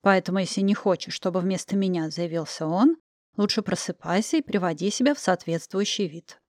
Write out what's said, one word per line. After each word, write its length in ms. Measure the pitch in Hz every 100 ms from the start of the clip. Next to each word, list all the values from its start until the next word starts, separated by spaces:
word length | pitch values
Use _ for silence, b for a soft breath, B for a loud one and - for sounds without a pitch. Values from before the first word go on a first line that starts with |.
Поэтому, 380 | - 190 180 190
если 240 | 180 -
не 120 | 196
хочешь, 400 | 208 - 180 -
чтобы 260 | - 190 180
вместо 360 | 180 185 - 196
меня 340 | 190 175 160
заявился 560 | 156 170 165 156 - 160
он, 300 | 170 262 330 _ _ _ -
лучше 260 | 202 -
просыпайся 760 | 208 185 - 180 165 175 220 330
и 40 |
приводи 480 | 294 202 180 160 185
себя 240 | 208 254
в 40 | 285
соответствующий 880 | - 180 - 165 - 190 202 - 196
вид. 320 | 160 - -